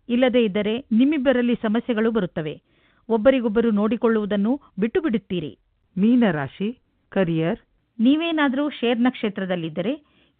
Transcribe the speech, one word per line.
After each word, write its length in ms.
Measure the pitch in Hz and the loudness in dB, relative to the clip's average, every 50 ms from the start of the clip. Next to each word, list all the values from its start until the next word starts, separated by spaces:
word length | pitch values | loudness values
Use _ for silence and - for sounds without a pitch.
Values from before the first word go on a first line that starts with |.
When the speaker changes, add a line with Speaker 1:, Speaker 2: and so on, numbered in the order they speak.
| _ - | _ -4
Speaker 1:
ಇಲ್ಲದೇ 360 | 240 240 262 254 214 254 233 | 0 2 2 2 4 2 2
ಇದ್ದರೆ 340 | 214 180 208 208 208 220 240 | 2 0 -2 -2 -2 -4 -6
ನಿಮ್ಮಿಬ್ಬರಲ್ಲಿ 760 | - _ 226 214 262 277 311 311 247 277 254 247 240 240 240 | -4 _ 2 2 4 2 2 0 0 2 2 2 2 0 -2
ಸಮಸ್ಯೆಗಳು 560 | - - 220 214 240 - - 247 208 220 226 | -2 -2 -2 -2 -2 -2 -2 -2 0 0 0
ಬರುತ್ತವೆ. 500 | 226 220 185 170 - 185 156 156 147 - _ _ _ _ _ _ _ _ _ - | 0 0 -4 -4 -6 -8 -8 -8 -10 -12 _ _ _ _ _ _ _ _ _ -2
ಒಬ್ಬರಿಗೊಬ್ಬರು 640 | 226 226 208 269 269 269 226 240 196 233 220 233 | -2 4 4 4 4 4 0 0 0 2 2 2
ನೋಡಿಕೊಳ್ಳುವುದನ್ನು 880 | 214 202 208 220 240 226 - 226 226 220 208 196 208 202 196 220 262 285 - _ _ - | 2 2 0 0 -2 0 0 0 0 0 0 -2 -2 0 0 0 -2 -4 -6 _ _ -4
ಬಿಟ್ಟು 220 | 190 233 - 381 | -4 -2 -2 -2
ಬಿಡುತ್ತೀರಿ. 560 | 320 311 220 220 - _ 190 175 156 139 - _ _ _ _ _ _ _ _ 180 | -2 0 -2 -2 -4 _ -6 -6 -6 -8 -12 _ _ _ _ _ _ _ _ 0
Speaker 2:
ಮೀನರಾಶಿ 840 | 190 226 247 254 233 202 160 151 139 135 - - 190 214 254 - _ _ _ _ _ _ | 2 4 4 4 4 2 2 0 -4 -8 -8 -6 -8 -8 -8 -10 _ _ _ _ _ _
ಕರಿಯರ್. 500 | - 196 190 165 165 160 160 165 220 - _ _ _ _ _ _ _ - | -2 -2 0 0 0 -2 0 -2 -4 -6 _ _ _ _ _ _ _ 0
Speaker 1:
ನೀವೇನಾದರೂ 680 | 220 254 285 311 339 339 330 311 294 277 240 269 294 302 | 2 2 4 2 0 -2 -2 0 0 0 0 0 -2 -4
ಶೇರ್ 300 | - - - 233 254 226 | -4 -2 -2 -2 0 2
ನಕ್ಷತ್ರದಲ್ಲಿದ್ದರೆ 1040 | 240 254 254 - - 214 196 - 190 180 185 175 160 165 151 - 175 208 285 311 _ _ _ _ _ _ _ | 0 0 0 -2 -6 -6 -4 -4 -6 -4 -4 -4 -4 -6 -6 -6 -4 -4 -6 -6 _ _ _ _ _ _ _